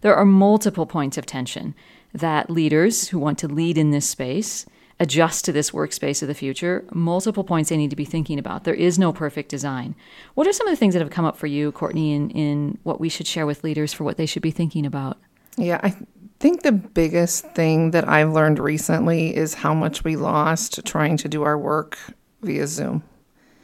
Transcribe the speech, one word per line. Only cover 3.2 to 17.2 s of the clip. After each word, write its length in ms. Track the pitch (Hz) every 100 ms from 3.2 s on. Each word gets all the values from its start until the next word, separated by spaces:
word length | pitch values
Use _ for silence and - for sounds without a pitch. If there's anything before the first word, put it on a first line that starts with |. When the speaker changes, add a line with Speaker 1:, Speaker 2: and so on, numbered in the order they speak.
| 147 147
Speaker 1:
to 80 | 156
lead 280 | 147 165 160
in 140 | 151
this 180 | 143 -
space 600 | - 127 156 220 - - _ _ -
adjust 460 | 160 143 165 - -
to 60 |
this 180 | 147 147
workspace 540 | 156 151 - 143 143
of 40 | 139
the 60 |
future, 500 | 147 135 135 175 180 185
multiple 520 | 170 170 180 220 208
points 260 | 190 165 151
they 80 | 156
need 140 | 147
to 40 | 143
be 80 |
thinking 360 | 147 165 151 143
about. 240 | - -
There 100 | -
is 240 | - 175 175
no 160 | 175
perfect 340 | - 151 - -
design. 460 | 139 139 131 120 - - - -
What 140 | - 349
are 40 |
some 160 | 392 427
of 40 |
the 40 | -
things 200 | 208 175
that 60 |
have 100 | 147
come 120 | -
up 140 | 165 -
for 80 | 151
you, 260 | 143 147
Courtney, 420 | - - 160 156
in, 180 | 147 147
in 480 | - 147 147 143 -
what 180 | - -
we 80 | 160
should 200 | - 160
share 180 | 170 151
with 180 | 143
leaders 300 | 160 151 151
for 120 | - 147
what 120 | -
they 80 | 156
should 160 | -
be 80 | 160
thinking 380 | 156 165 160 143
about? 320 | 139 135 - _ _ _ -
Speaker 2:
Yeah, 240 | 175 170
I 120 | 196 - - _ - -
think 240 | 294 349
the 80 | 294
biggest 760 | 208 - - 160 170